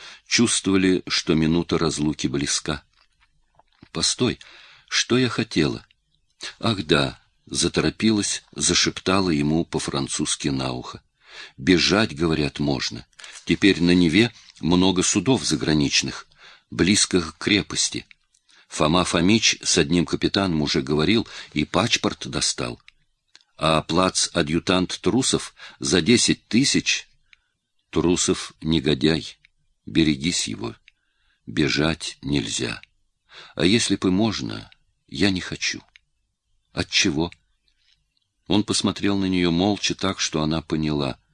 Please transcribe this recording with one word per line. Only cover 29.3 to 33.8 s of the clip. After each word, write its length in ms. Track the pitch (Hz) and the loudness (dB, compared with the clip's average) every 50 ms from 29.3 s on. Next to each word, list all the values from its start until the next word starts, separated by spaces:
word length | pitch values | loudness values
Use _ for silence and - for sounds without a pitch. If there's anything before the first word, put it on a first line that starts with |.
| - - _ _ _ _ _ _ _ _ _ | -14 -20 _ _ _ _ _ _ _ _ _
берегись 640 | - - 85 82 78 76 67 69 87 85 - - - | -4 0 2 2 2 2 0 -2 -2 -2 -2 -4 -4
его. 260 | - - 110 - - - _ - _ _ _ _ _ _ _ _ _ _ _ | -6 -8 -10 -12 -12 -16 _ -20 _ _ _ _ _ _ _ _ _ _ _
Бежать 720 | - 57 78 76 67 60 65 76 80 80 - - - - - | -8 -2 -2 0 0 0 0 0 0 -2 -4 -6 -12 -14 -10
нельзя. 600 | - 69 71 69 58 55 55 - - 58 55 - - _ _ _ _ _ _ _ _ _ - - - - - | -6 -2 -2 -2 -2 -4 -6 -6 -6 -6 -8 -10 -14 _ _ _ _ _ _ _ _ _ -20 -20 -20 -14 -4
А 100 | - 76 | 0 2
если 300 | 90 107 117 | 4 4 2